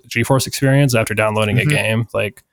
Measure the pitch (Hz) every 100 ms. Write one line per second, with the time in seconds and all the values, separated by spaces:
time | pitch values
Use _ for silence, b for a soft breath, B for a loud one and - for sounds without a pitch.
0 | - 117 117 135 127 - 135 139 139 117
1 | 107 107 107 107 107 104 151 104 104 110
2 | 110 110 104 - _